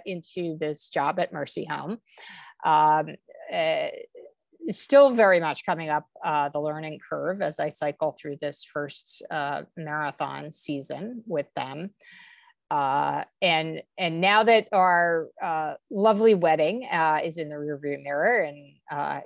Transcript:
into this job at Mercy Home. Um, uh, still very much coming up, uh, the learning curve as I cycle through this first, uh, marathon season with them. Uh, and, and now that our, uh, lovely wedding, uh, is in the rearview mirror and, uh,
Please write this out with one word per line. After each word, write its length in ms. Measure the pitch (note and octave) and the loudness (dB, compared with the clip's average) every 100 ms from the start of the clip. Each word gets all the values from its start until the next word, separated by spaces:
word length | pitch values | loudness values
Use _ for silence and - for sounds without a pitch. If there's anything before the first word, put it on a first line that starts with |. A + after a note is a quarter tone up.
| - | -2
into 500 | F3 - F#3 E3+ D#3 | -10 -8 -6 -6 -4
this 300 | D3+ D3 - | -4 -6 -6
job 320 | - C#3+ F#3 | -2 -2 -2
at 120 | F3 | -4
Mercy 340 | D#3+ C#3+ - - | -6 -8 -8 -8
Home. 320 | D3 C#3+ A3+ _ - - - - - | -8 -8 -10 _ -20 -20 -20 -20 -4
Um, 520 | - D3+ D#3 D#3 D#3 D3+ _ - - | 2 4 6 4 0 -8 _ -20 -8
uh, 360 | F3+ D#3+ D3+ D3 - - - - _ _ _ E4 | -2 0 0 -4 -8 -16 -20 -20 _ _ _ -8
still 420 | F#3+ - C#4 C#4 | -8 4 8 8
very 300 | A#3+ G3+ F3+ | 8 6 6
much 240 | D#3+ - | 2 -2
coming 240 | - E3 D#3 | -2 -2 0
up, 180 | D3+ - - | -2 -2 -6
uh, 260 | F3+ D3+ C#3+ | -2 0 0
the 100 | D3 | -2
learning 380 | D3+ D3+ D#3 D3+ - | -4 -4 -8 -12 -10
curve 320 | D3+ D3 G3 | -6 -4 -4
as 180 | E3 D#3 | -4 -4
I 80 | D3+ | -6
cycle 480 | - D3 C#3+ D#3 - | -4 -6 -2 -4 -4
through 180 | D3+ C#3+ | -10 -8
this 240 | D3 - | -8 -10
first, 580 | - D3+ D3 - - - - | -10 -8 -8 -10 -16 -16 -8
uh, 320 | D#3 C#3+ D3 - - | -6 -4 -6 -10 -12
marathon 720 | D#3 D3+ D3 - C#3+ C#3 D3 | -8 -4 -4 -4 -8 -8 -12
season 720 | - - C#3+ C#3 C#3 G#3+ B3 A3+ | -12 -8 -8 -8 -10 -10 -12 -6
with 200 | D#3+ C#3 - | -6 -6 -8
them. 340 | C3 C#3+ F#3+ - - - - - _ _ - | -8 -10 -12 -16 -20 -20 -20 -20 _ _ -4
Uh, 540 | D3+ C#3 C#3 C#3+ C#3+ - _ | -2 0 0 0 -2 -8 _
and, 420 | F#3 D#3+ D#3+ D#3 - - | 2 2 0 -8 -12 -6
and 240 | F3 E3 | -4 0
now 220 | F#3 G#3 | 4 4
that 260 | A3 A3 G#3+ | 6 6 4
our, 560 | G3+ F#3 F3 E3+ E3 D3+ - | 4 4 4 4 0 -4 -8
uh, 320 | F#3 D#3+ D3+ - - | -4 -4 -4 -8 -8
lovely 440 | G#3 G#3+ G#3 A3+ | 2 4 6 6
wedding, 520 | G3 E3 D#3 D#3 A#3 - | 6 4 4 2 0 -4
uh, 300 | E3+ D#3+ D#3 | 0 2 2
is 140 | E3+ E3 | -2 -6
in 100 | D3+ | -8
the 60 | |
rearview 480 | D3 D3 C#3+ C#3+ C#3 | -8 -8 -6 -6 -6
mirror 380 | C#3 C#3+ F#3 A#3+ | -4 0 2 2
and, 340 | D#3 D3 C#3+ C#3+ - | 0 -6 -20 _ -10
uh, 300 | D3 D3 C#3+ | -6 -4 -6